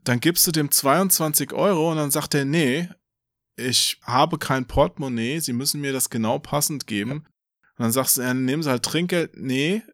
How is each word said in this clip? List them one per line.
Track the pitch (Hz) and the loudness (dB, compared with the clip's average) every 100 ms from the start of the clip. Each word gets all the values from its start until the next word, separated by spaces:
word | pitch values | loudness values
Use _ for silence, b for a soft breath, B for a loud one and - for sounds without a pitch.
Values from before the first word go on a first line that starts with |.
dann | - 120 | -2 2
gibst | 160 170 - | 2 2 2
du | |
dem | 156 143 | 0 0
zweiundzwanzig | - 135 156 190 - 156 147 139 | 2 4 4 4 2 0 -2 -2
Euro | - 185 170 165 | 0 2 2 2
und | 156 | 0
dann | 147 | 0
sagt | 151 - | -2 0
er, | 147 | 0
„Nee, | 139 160 139 139 175 - _ _ _ _ _ - | 0 2 2 0 -4 -10 _ _ _ _ _ -8
ich | 123 117 - - | -2 0 0 -4
habe | - 127 156 165 | -2 2 2 0
kein | - 131 123 | -2 -2 0
Portemonnaie, | - 160 - 139 117 117 160 | 2 2 0 -6 -2 -2 -2
Sie | 147 | -4
müssen | 120 139 147 | -2 -2 -2
mir | 143 | -2
das | 131 - | -2 -2
genau | 120 110 139 | -2 0 -2
passend | - 147 - 147 - | -2 -2 -2 -4 -6
geben.“ | 104 110 147 - _ _ _ _ - | -4 -4 -6 -10 _ _ _ _ -4
Und | |
dann | 113 | 0
sagst | 123 127 - | 0 2 0
du, | |
„Ja, | 127 | 0
nehmen | 127 127 147 | 0 0 0
Sie | 151 | 0
halt | 123 | 0
Trinkgeld.“ | - 156 175 180 160 - | 0 0 0 0 -2 -6
„Nee, | 131 127 151 214 - | -4 0 0 0 -4